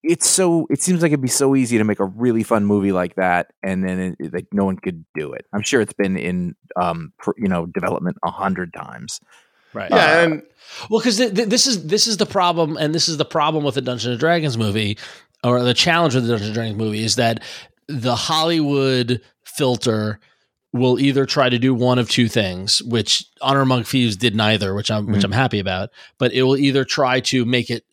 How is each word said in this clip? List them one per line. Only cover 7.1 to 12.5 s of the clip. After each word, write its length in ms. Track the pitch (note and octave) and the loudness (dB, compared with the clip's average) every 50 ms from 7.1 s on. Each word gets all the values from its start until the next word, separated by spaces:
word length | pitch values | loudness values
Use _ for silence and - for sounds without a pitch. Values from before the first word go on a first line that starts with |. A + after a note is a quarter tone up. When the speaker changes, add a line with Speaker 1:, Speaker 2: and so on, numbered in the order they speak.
| _ _ | _ _
Speaker 1:
pr-, 140 | - G#2 - | -6 -6 -6
you 120 | - A2+ F#2+ | -2 -2 -2
know, 180 | F#2+ F2 E2 | -2 -2 -4
development 500 | E2+ E2+ F#2+ F2 F#2 - - E2+ F2 - - - | -4 -6 -4 -4 -2 -4 -2 -4 -6 -6 -4 -6
a 60 | E2+ | -6
hundred 420 | - - F#2+ G2 - - F2+ E2+ | -6 -4 -4 -4 -4 -4 -6 -10
times. 480 | - - - B1 A#1+ A#1 - G#2+ - - _ _ - _ _ _ _ _ _ _ - | -10 -16 -16 -16 -16 -16 -14 -14 -14 -16 _ _ -20 _ _ _ _ _ _ _ -10
Speaker 2:
Right. 160 | A2+ G2 F2 | -10 -4 0
Speaker 3:
Yeah, 60 | - | 2
Speaker 2:
Uh, 280 | G3+ E3+ D3+ D#3 E3 E3+ | 4 4 6 6 4 4
Speaker 3:
and 180 | E3 D#3 D3+ - _ _ _ - - - - - - | 2 0 -4 -8 _ _ _ -20 -20 -18 -16 -6 -2
Speaker 2:
well, 120 | G#3 A3+ | -2 0
'cause 180 | A3+ B3+ G#3+ G3 | 0 0 0 2
th-, 160 | B3+ A3+ F#3+ | 0 0 2
th-, 140 | F#3+ A#3+ G#3 | 0 0 2
this 180 | G#3+ B3 - | 2 2 2
is, 200 | C4+ A#3+ F3+ D3+ D3+ | 0 0 -4 -2 -2
this 180 | F#3 A3 - | 0 0 0
is 100 | A#3 G#3+ | 0 0
the 100 | F3 G#3+ | -2 -2
problem, 500 | - - G3+ F3+ F3 | 0 2 2 2 2